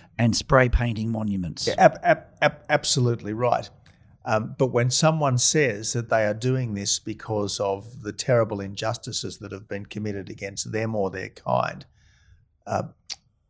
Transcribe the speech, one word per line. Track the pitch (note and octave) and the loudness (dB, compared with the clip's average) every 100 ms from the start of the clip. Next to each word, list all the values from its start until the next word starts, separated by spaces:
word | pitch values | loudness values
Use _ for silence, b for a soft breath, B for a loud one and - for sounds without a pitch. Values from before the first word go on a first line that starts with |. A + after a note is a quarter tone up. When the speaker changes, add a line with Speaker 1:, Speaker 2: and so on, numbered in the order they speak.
| B - | B 2
Speaker 1:
and | A#2 - | 2 2
spray | - C3+ B2 | 4 6 6
painting | - A#2+ A2 A2+ | 4 0 -2 -2
monuments. | A2 G#2+ G2 E2+ - A2+ | -2 -2 -2 -4 -2 -2
Speaker 2:
Yeah, | - | 6
ab-, | F3 - | 6 6
ab-, | F3 D#3 - - | 0 0 -2 0
ab-, | D3+ - - | 0 0 0
absolutely | D3 - C#3 B2 A#2 G#2 | 0 2 2 2 0 -4
right. | A2 B2 A#2 A2+ - _ b b b - | -2 0 0 -2 -18 _ b b b -2
Um, | A2 B2 - | -2 -2 -2
but | B2+ | 0
when | B2 B2 | 2 2
someone | - D#3+ D#3+ C#3+ B2 | 4 2 4 2 2
says | - D#3 C3+ G#2 A2 | 2 2 2 0 -4
that | A#2+ A2+ | -4 0
they | A2+ G#2+ | 2 2
are | |
doing | G#2+ B2+ C3 A#2 | 0 0 0 -2
this | G2+ G2+ - | -4 -4 -4
because | A2+ A2 - G#2+ G2+ - | -6 -10 -4 -2 -2 -2
of | G2+ G2 A2+ - | -2 -2 -6 -12
the | G#2 | -10
terrible | G2+ - A#2+ A2 G2+ | -6 2 4 4 -2
injustices | G2 G2+ A2 A2+ - - G2 - | -6 -4 -4 -4 -6 -8 -8 -10
that | G2+ | -12
have | G2 - | -12 -10
been | G2+ G2+ | -10 -8
committed | G#2+ G#2+ G2 F2+ | -6 -6 -6 -8
against | - G2 G2+ A#2 | -12 -10 -8 -6
them | G#2+ A2 A2 | -4 -2 -2
or | F#2+ | -2
their | F#2 G2+ | -4 -10
kind, | - - B1 - F#2 - _ _ _ _ _ _ _ G#2 | -10 -2 0 0 -6 -16 _ _ _ _ _ _ _ -6
uh, | G#2 - - - - _ _ _ | -4 -4 -12 -18 -18 _ _ _